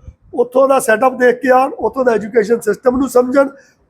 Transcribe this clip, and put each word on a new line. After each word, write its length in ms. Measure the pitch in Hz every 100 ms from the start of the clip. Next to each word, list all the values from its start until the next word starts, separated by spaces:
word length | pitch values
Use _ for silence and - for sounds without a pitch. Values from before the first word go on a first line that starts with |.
| - - _
ਉੱਥੋਂ 340 | - 240 254 269
ਦਾ 100 | 269
ਸੈੱਟਅਪ 400 | - 214 262 247
ਦੇਖ 220 | 247 240
ਕੇ 100 | 262
ਆਉਣ, 220 | 254 269
ਉੱਥੋਂ 320 | - 226 269
ਦਾ 80 | 247
ਐਜੂਕੇਸ਼ਨ 480 | 220 208 240 202 233
ਸਿਸਟਮ 360 | 214 202 254 254
ਨੂੰ 120 | 269
ਸਮਝਣ 400 | 247 247 277 277 - _ _ _